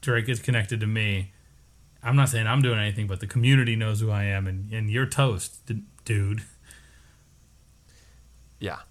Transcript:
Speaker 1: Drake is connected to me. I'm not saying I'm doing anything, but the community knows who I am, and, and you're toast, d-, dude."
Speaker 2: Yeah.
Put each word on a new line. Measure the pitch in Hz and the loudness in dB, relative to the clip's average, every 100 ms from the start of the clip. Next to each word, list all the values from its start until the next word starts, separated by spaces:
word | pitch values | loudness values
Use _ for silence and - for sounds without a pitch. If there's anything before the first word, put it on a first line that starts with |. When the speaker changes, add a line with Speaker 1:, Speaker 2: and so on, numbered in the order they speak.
Speaker 1:
Drake | - 117 110 | -2 0 0
is | 117 | -4
connected | - 120 101 113 | 0 0 0 -2
to | 107 | -2
me. | 110 107 98 95 - - - - - - - 120 | -2 0 -2 -4 -12 -20 -20 -20 -20 -20 -8 2
I'm | 139 | 4
not | 135 | 4
saying | 120 110 | 2 2
I'm | 135 | 2
doing | 127 110 | 2 2
anything, | 104 101 104 | 0 -2 -4
but | 92 | -4
the | 98 | -4
community | 123 120 135 120 113 | 0 4 4 4 0
knows | 110 107 | 0 0
who | 110 | 0
I | 104 101 | 0 0
am, | 98 95 | 0 -2
and, | 95 101 | -4 -6
and | 110 107 | -4 -2
you're | 113 135 | 0 0
toast, | - 135 95 - - - | 2 2 2 -6 -14 -8
d-, | 110 - - | -8 -8 -16
dude." | - 104 98 107 - - - - - - - - - - - - - _ - - - - - - - - | -4 0 0 -2 -8 -20 -20 -20 -20 -20 -20 -20 -20 -20 -20 -20 -20 _ -20 -20 -20 -20 -20 -20 -20 -10
Speaker 2:
Yeah. | 101 69 - | -8 -8 -14